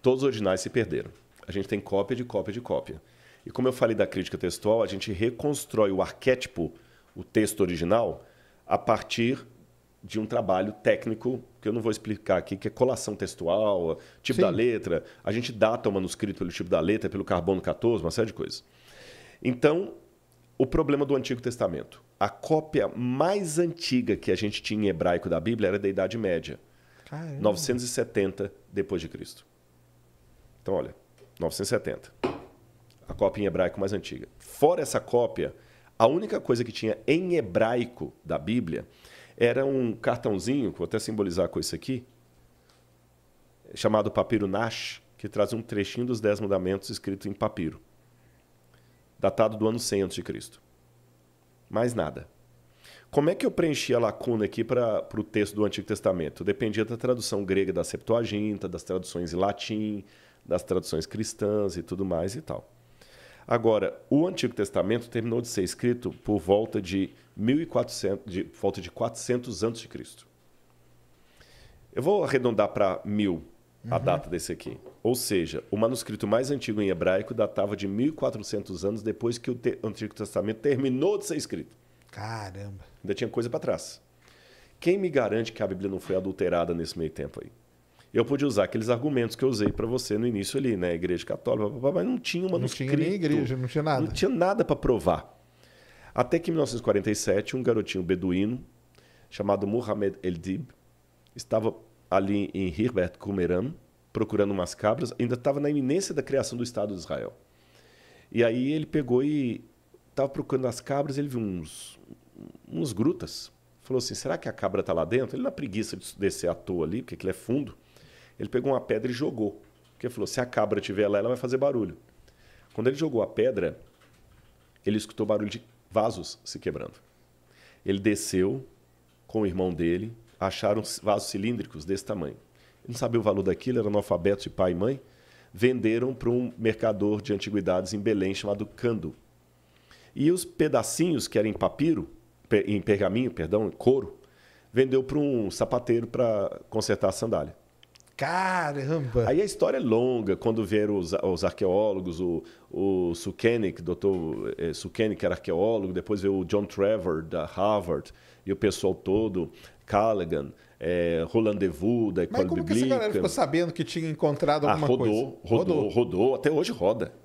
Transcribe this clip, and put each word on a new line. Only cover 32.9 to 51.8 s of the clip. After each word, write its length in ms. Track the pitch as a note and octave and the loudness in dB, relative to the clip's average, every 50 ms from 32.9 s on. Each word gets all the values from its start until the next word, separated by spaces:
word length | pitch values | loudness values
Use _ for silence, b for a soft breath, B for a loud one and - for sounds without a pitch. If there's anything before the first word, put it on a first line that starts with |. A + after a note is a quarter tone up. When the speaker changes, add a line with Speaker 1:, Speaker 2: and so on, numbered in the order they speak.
| - _ - - | -20 _ -16 -14
Speaker 1:
A 60 | E2+ | -4
cópia 280 | F2 G#2 G2 - - G#2 | 0 0 0 0 0 -2
em 40 | |
hebraico 320 | G2 E2+ F2+ F#2 F2 - - | -2 2 2 0 0 0 -2
mais 140 | G2 G2 G#2 | -4 -2 -2
antiga. 360 | G2 E2 - - B1+ - - - - | -4 -6 -8 -12 -12 -14 -14 -18 -20
Fora 440 | - - - - - D3+ F3+ F3 D3+ | -20 -20 -2 4 4 6 6 4 2
essa 160 | - - G#2+ | 0 -2 -2
cópia, 560 | - - - A#2+ A#2+ A2+ - - D#2+ C2+ - b b b b b b b b _ | -2 2 2 2 2 2 0 -2 -4 -4 -4 b b b b b b b b _
a 80 | A2+ | 4
única 340 | A#2 C#3+ F3 G#3 G#3 G#3+ - | 4 4 2 -2 -2 -4 -6
coisa 240 | - - C3 A#2 B2 | 0 0 0 0 0
que 80 | B2 A2 | -4 -6
tinha 260 | - - A2 G#2+ - - | -4 -2 -2 -2 -2 2
em 300 | - C#3+ E3 F#3 F3+ F3 | 2 2 2 4 2 0
hebraico 760 | E3 C3 F#2+ F2 G#2+ A2 A2 A#2+ B2+ B2 A#2+ - - D#2+ C2 - _ _ | 0 0 0 2 2 2 4 2 0 -2 -4 -6 -10 -10 -10 -10 _ _
da 140 | D2+ D#2 D2 | -4 -4 -4
Bíblia 460 | C#2+ E2+ A2 B2 - - D#2 A1+ G#1+ B B B B B B B B B B - | -2 0 -2 -2 -2 -2 -4 -6 -8 B B B B B B B B B B 2
era 260 | A#2 A#2+ A#2+ B2+ C3+ | 4 4 4 4 2
um 280 | C#3 C#3 C3 B2+ A#2 G#2+ | 2 2 2 0 0 -2
cartãozinho, 800 | - - C3+ A#2+ A#2 - A#2+ G#2 F#2+ F2 A2 C3 C#3+ B2+ G2 E2 | -2 0 -2 -2 0 0 0 0 0 0 0 0 0 0 -2 -2
que 60 | - | -4
vou 80 | F2+ | -6
até 120 | E2 - A2 | -2 -2 -4
simbolizar 500 | - - G#2+ G#2+ G#2 F#2+ E2+ F2 F2+ E2 | -4 -2 -2 0 0 0 2 0 0 0
com 120 | - E2+ | 0 -4
isso 140 | E2 - - | -4 -4 -6
aqui, 280 | D#2+ - - C3 A#2+ A#2+ - _ _ _ _ _ _ _ _ _ _ b b b b b b _ _ _ _ _ _ _ _ _ _ _ _ _ _ _ - F2 | -8 -6 -6 -6 -6 -6 -12 _ _ _ _ _ _ _ _ _ _ b b b b b b _ _ _ _ _ _ _ _ _ _ _ _ _ _ _ -18 -12
chamado 360 | - - A2 G#2+ G#2+ G2+ G#2+ | -2 0 4 4 4 4 4
Papiro 360 | - - F#2 - B2 G#2+ G2 | 2 0 0 2 2 0 0
Nash, 560 | G2 F#2+ G2+ A#2 A2+ A2+ - - - - - _ _ _ _ | 0 0 0 -2 -2 -4 -6 -10 -10 -12 -14 _ _ _ _
que 100 | - G#2 | -14 -10
traz 240 | - G#2+ G2+ G2 - | 0 0 0 0 0
um 100 | A2 A2 | -6 -6
trechinho 440 | - - G#2 G2 - - - B2 | -6 -4 -4 -4 -4 -4 -6 -4
dos 140 | B2 B2+ A2 | -2 -4 0
Dez 200 | G#2 G#2 G#2 G2+ | 2 0 0 0
Mandamentos 480 | A2 G2 G2 F#2+ F#2 F#2 F#2+ G2 - - | 0 0 0 0 0 0 -2 -2 -4 -8
escrito 380 | A2 F#2+ - - G2 G2 - G2+ | -12 -8 -6 -6 -6 -6 -6 -10
em 40 | G2+ | -6
papiro, 480 | - A#2 G#2+ - - F2 D#2 D#2 - - _ _ _ b b b b b b b b b b b _ _ _ b b b b b b b b b _ | -2 -4 -4 -2 -2 -6 -6 -6 -8 -20 _ _ _ b b b b b b b b b b b _ _ _ b b b b b b b b b _
datado 380 | - G2 F#2+ - A2+ A2 A2 | -2 -2 4 4 2 2 4
do 120 | G#2+ G#2+ A2 | 2 0 0
ano 100 | A2+ A#2+ | 0 0
cem 240 | - - - G2 G2 | -2 -2 0 0 0
antes 120 | F#2 - | 0 -2
de 80 | - E2+ | -8 -8
Cristo. 380 | - - - G#2+ - - - _ _ _ _ _ _ _ _ _ _ _ _ _ _ _ _ _ _ _ _ _ _ | -8 -8 -10 -10 -14 -20 -20 _ _ _ _ _ _ _ _ _ _ _ _ _ _ _ _ _ _ _ _ _ _
Mais 260 | - G#2 | -2 0